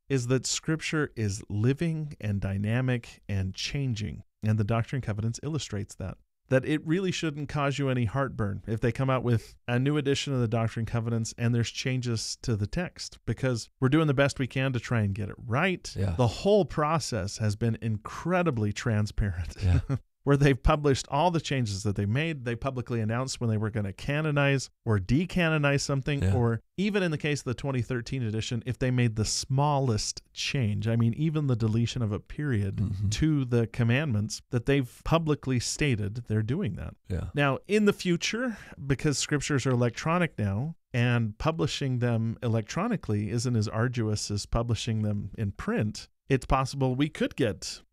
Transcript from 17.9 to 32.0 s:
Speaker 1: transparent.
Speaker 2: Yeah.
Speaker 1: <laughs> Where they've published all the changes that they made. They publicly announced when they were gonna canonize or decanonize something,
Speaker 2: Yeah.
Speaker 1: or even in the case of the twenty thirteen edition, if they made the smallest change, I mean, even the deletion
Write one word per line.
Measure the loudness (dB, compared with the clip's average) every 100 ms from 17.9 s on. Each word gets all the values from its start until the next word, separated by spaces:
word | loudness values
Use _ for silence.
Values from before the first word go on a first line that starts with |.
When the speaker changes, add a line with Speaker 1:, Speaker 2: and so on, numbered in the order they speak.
| -4 -6 -8 0 2 2 2 0
Speaker 1:
transparent. | -2 0 0 0 0 -2 -2 -6 -2
Speaker 2:
Yeah. | 2 2 2
Speaker 1:
<laughs> | -6 -6 _ 2
Where | 4
they've | 6 6
published | 4 4 4 2 0
all | 0 2
the | 0
changes | -2 -2 -2 -2
that | -2 0
they | 0
made. | 0 -2 -4 -6
They | -4
publicly | -4 -6 -4 -2
announced | -2 -2 -4 -2
when | 0
they | 0
were | 0
gonna | -2 -4
canonize | -6 -4 0 2 2 4 2 -2 _
or | 0 0
decanonize | 4 2 2 2 2 4 4 2
something, | 0 -2 0 0
Speaker 2:
Yeah. | 2
Speaker 1:
or | 4 2 0 -6 -2
even | 0 2
in | 0
the | 0
case | -2 -2
of | -2
the |
twenty | -4 -2 -2
thirteen | -2 -4 -4 -4
edition, | -2 -2 -4 -4 -4
if | -2
they | 0
made | 4 2 2
the | 0
smallest | 0 -2 2 2 2 2 0 -2 -8 _
change, | -8 -4 0 0 0 0
I | 2
mean, | 2
even | 2 0 0 0
the | 2
deletion | 2 2 0 0